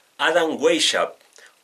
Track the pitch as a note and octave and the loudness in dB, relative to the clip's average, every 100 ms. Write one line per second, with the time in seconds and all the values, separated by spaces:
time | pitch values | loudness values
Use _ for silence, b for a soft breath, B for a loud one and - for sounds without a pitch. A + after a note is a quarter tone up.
0 | B - D3 E3+ D#3+ B2+ D3+ E3 - F2+ | B -4 0 0 0 0 0 2 0 0
1 | E2+ - B B B _ | -2 -6 B B B _